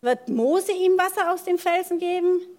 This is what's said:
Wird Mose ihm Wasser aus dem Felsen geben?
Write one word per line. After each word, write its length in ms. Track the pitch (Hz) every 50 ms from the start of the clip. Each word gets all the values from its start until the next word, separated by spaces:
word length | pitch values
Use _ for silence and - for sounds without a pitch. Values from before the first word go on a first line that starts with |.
Wird 260 | - 240 247 247 - -
Mose 460 | 220 240 226 262 311 370 381 381 403
ihm 240 | 359 370 370 370 370
Wasser 340 | 359 381 370 427 381 339
aus 140 | 359 349 359
dem 120 | - 359 349
Felsen 400 | - 359 339 359 370 359 349 339
geben? 440 | 349 349 359 359 349 359 359 359 359 - -